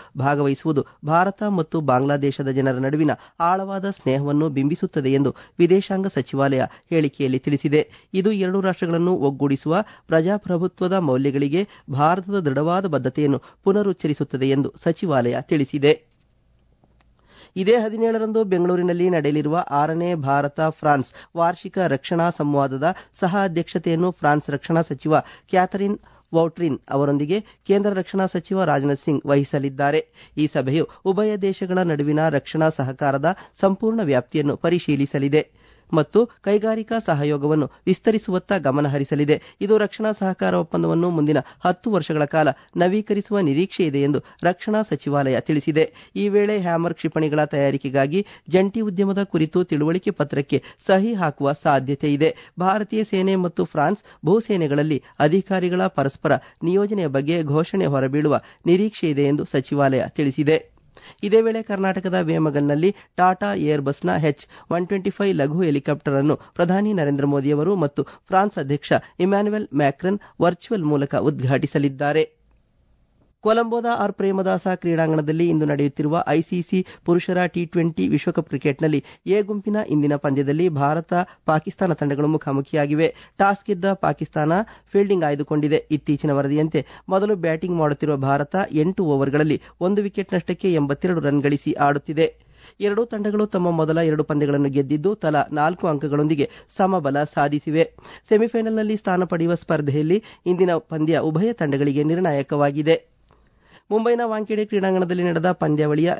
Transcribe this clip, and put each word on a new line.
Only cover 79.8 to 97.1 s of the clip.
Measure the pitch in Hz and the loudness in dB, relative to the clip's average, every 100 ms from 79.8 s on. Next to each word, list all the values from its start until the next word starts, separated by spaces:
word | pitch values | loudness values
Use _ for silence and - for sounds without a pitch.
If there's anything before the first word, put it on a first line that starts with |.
| - | 0
ಇಂದಿನ | 147 143 147 | 0 2 0
ಪಂದ್ಯದಲ್ಲಿ | 147 139 139 151 180 | 0 0 0 0 0
ಭಾರತ, | 143 143 160 160 175 185 - | 0 0 0 -2 -2 -4 -6
ಪಾಕಿಸ್ತಾನ | - 156 190 - 185 | -2 -2 -2 -4 -2
ತಂಡಗಳು | 156 143 143 151 | 0 -2 0 0
ಮುಖಾಮುಖಿಯಾಗಿವೆ. | 156 151 139 135 156 143 151 160 - - - | 0 -2 -4 -2 -2 0 0 0 -2 -10 0
ಟಾಸ್ | 196 196 - | 0 0 -4
ಗೆದ್ದ | 190 196 | -2 -2
ಪಾಕಿಸ್ತಾನ | 190 156 147 156 156 151 180 220 - _ | 0 -2 -2 -6 -2 0 0 -2 -10 _
ಫೀಲ್ಡಿಂಗ್ | 196 202 190 | 0 2 2
ಆಯ್ದುಕೊಂಡಿದೆ. | 151 143 139 151 147 151 - | 0 -2 -2 0 2 0 0
ಇತ್ತೀಚಿನ | 151 - 143 156 | -4 -2 -2 0
ವರದಿಯಂತೆ | 139 139 147 156 151 - - - | 0 0 0 0 -2 -4 -12 -2
ಮೊದಲು | 190 208 202 | 0 0 -2
ಬ್ಯಾಟಿಂಗ್ | 165 160 185 170 | -2 -2 -2 0
ಮಾಡುತ್ತಿರುವ | 151 143 151 143 | 0 0 -2 -2
ಭಾರತ | 135 143 143 185 196 | 0 0 0 -4 -2
ಎಂಟು | 151 160 190 | 0 0 0
ಓವರ್ಗಳಲ್ಲಿ | 165 139 139 147 156 131 - - | 0 2 2 2 0 -2 -6 -4
ಒಂದು | 175 208 | -2 0
ವಿಕೆಟ್ | 202 202 185 | -2 -4 -4
ನಷ್ಟಕ್ಕೆ | 185 - 180 196 | -4 -4 -4 0
ಎಂಬತ್ತೆರಡು | 160 143 143 180 165 | 0 0 -2 -2 0
ರನ್ | 143 143 | 0 0
ಗಳಿಸಿ | 135 147 151 | 0 0 -2
ಆಡುತ್ತಿದೆ. | - 143 143 - 151 160 - _ - - - | 0 0 0 -4 -2 -2 -2 _ -20 -20 -6
ಎರಡೂ | 202 208 | -4 -2
ತಂಡಗಳು | 233 214 208 208 208 | -4 -4 -4 -2 -2
ತಮ್ಮ | 190 175 | 0 0
ಮೊದಲ | 165 156 160 | 0 0 2
ಎರಡು | 165 151 | 2 0
ಪಂದ್ಯಗಳನ್ನು | 147 147 147 143 143 | 0 0 0 2 0
ಗೆದ್ದಿದ್ದು, | 139 135 151 180 | 0 0 0 -2
ತಲಾ | 208 160 147 - | -2 0 0 0
ನಾಲ್ಕು | 151 151 180 180 | 0 -2 0 -2
ಅಂಕಗಳೊಂದಿಗೆ | 147 151 143 151 151 135 - - - | -2 -2 0 0 0 -2 -6 -10 -2
ಸಮಬಲ | 190 185 139 | 0 2 0